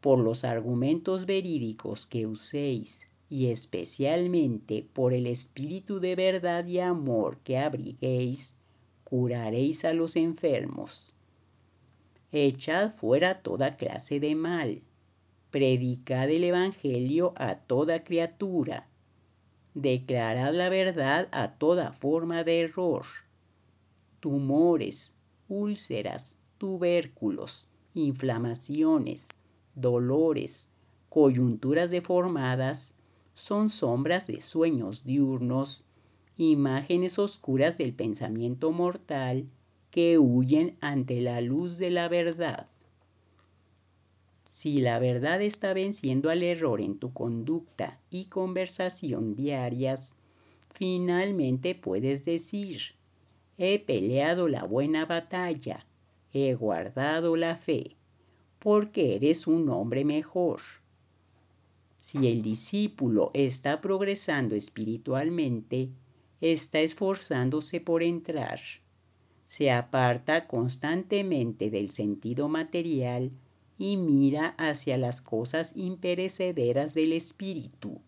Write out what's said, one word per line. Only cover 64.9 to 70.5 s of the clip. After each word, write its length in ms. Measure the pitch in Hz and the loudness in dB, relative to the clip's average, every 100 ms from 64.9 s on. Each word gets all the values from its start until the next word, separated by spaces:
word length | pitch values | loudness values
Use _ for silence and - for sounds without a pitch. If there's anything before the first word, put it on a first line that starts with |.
| 117 127 131 151 170 147 120 110 127 131 131 _ _ _ _ | -6 -4 -2 2 2 2 0 -2 -2 -2 -6 _ _ _ _
está 380 | 160 160 - 156 | 2 2 2 2
esforzándose 1000 | 156 156 196 190 - 139 127 151 156 170 | 0 2 -2 -2 -2 0 2 0 -2 -6
por 220 | 170 165 | 0 2
entrar. 580 | 170 170 165 156 123 - - - _ _ _ _ _ _ - | 2 -2 -4 -6 -4 -8 -10 -18 _ _ _ _ _ _ -10
Se 240 | - 143 | 0 2
aparta 760 | 123 120 135 123 120 - 160 | 2 2 2 4 2 2 0
constantemente 1200 | 170 | 0